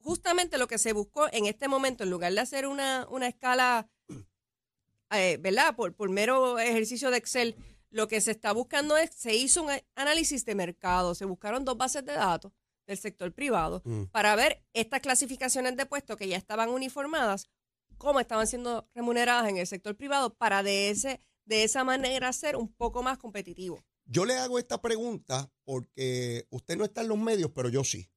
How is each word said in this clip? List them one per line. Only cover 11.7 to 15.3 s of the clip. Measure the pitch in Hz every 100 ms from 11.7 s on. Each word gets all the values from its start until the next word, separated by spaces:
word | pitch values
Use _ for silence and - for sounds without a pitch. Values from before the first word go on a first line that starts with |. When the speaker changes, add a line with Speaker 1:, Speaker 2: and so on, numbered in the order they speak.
| 247
Speaker 1:
bases | 254 294
de | 262
datos | 294 196 165 196 _ _ _ -
del | 196
sector | 214 - 180
privado | - 277 214 160 180
Speaker 2:
Mm. | 120 107
Speaker 1:
para | 98 220 208 214
ver | 294 - _
estas | 226 226 262
clasificaciones | 277 254 262